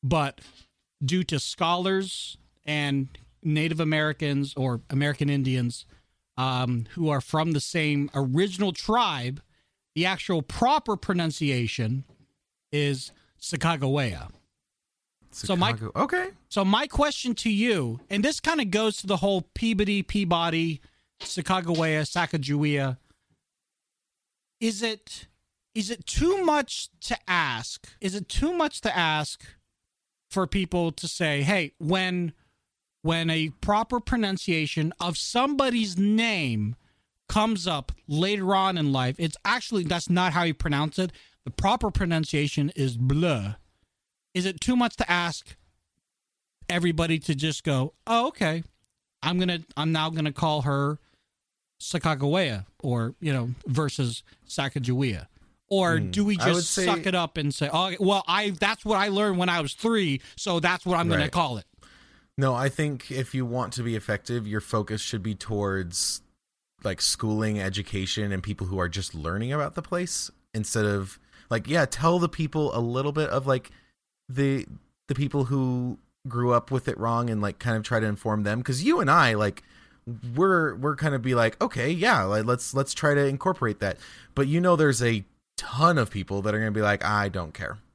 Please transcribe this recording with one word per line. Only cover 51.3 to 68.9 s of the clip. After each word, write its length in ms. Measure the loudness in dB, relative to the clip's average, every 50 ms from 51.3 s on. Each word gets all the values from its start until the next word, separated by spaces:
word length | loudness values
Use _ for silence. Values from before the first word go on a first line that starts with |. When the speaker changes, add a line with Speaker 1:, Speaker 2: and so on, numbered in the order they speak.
| _ _ _ _ _ _ _ _ _ _
Speaker 1:
Sacagawea," 840 | -12 -6 -6 -2 0 0 0 0 0 0 2 2 2 0 -2 -4 -6 -10 _ _ -4
or, 320 | -2 0 0 0 -2 -6 _
you 140 | -2 -2 0
know, 180 | 0 -2 -4 -6 -8 -6
versus 560 | -2 -2 0 0 -2 -2 -2 -2 -2 -2 -6 -14 _ -20 _ _ -10
Sacagawea? 800 | -6 -4 -4 -2 -2 -4 -2 0 0 0 0 0 -2 -4 -8 -12 _ _ -20 _ _ _ _ _
Or 280 | 0 2 4 4 4 2
Speaker 2:
Hmm. 140 | 0 0
Speaker 1:
do 120 | 0 0 2
we 140 | 2 2 2
Speaker 2:
I 80 | 2 2
would 40 | 2 2
Speaker 1:
just 100 | 2 0
Speaker 2:
say 140 | 0 0 2
Speaker 1:
suck 200 | 2 2 0 0 0
it 80 | 0
up 220 | 0 -2 -2 _ -2
and 160 | -2 -2 -2
say, 160 | -2 -4 -2 0
"Oh, 200 | 0 0 0 -2 2
well, 240 | 2 4 4 2 2 2
I, 240 | 0 2 2 0
that's 340 | -2 0 0 0 0 -2 -2
what 120 | 0 2 2
I 80 | 2 2
learned 280 | 2 2 2 2 2 2
when 120 | 2 2
I 100 | 0 0
was 140 | -2 -4 -6
three, 480 | -2 0 2 2 4 2 2 0 -2 -4 -10 -14
so 240 | -8 -4 -2 -2 2
that's 260 | 2 2 0 0 0
what 140 | 0 0 2
I'm 100 | 2 2
gonna 140 | 2 2 0
Speaker 2:
Right. 80 | 0
Speaker 1:
call 260 | 0 0 0 0 -2 -6
it"? 80 | -10 _ _ _ -20 -20 -20 -20 -20 -20 -20 -20 _ _ _ 0
Speaker 2:
No, 160 | 0 2 2
I 160 | 2 0 -2
think 400 | 0 0 -2 -2 -2 -6 -8 -8
if 220 | -6 -6 -6 -4 -2
you 100 | -4 -2
want 280 | -2 -2 -4 -4 -4 -4
to 100 | -4 -4
be 120 | -2 -4
effective, 520 | -4 -2 -2 -4 -4 -2 -4 -4 -4 -4 -2
your 140 | -4 -4
focus 400 | -4 -2 -2 -2 -2 -2 -4 -6
should 220 | -6 -4 -6 -4 -4
be 100 | -4 -6
towards, 840 | -6 -6 -4 -2 -2 0 0 0 -2 -4 -4 -4 -4 -2 -2 -4 -6 -10 _ _ _ _ _ _ _ _ _ _ _ -6
like, 180 | -6 -4 -2
schooling, 580 | 0 -2 0 0 0 0 0 2 0 0 0 0
education, 720 | -2 -2 -4 -4 -6 -4 -4 -4 -4 -4 -4 -4 -2 -2
and 120 | -4 -4 -4
people 240 | -6 -6 -6 -4 -4
who 100 | -2 -2
are 100 | -2
just 260 | -2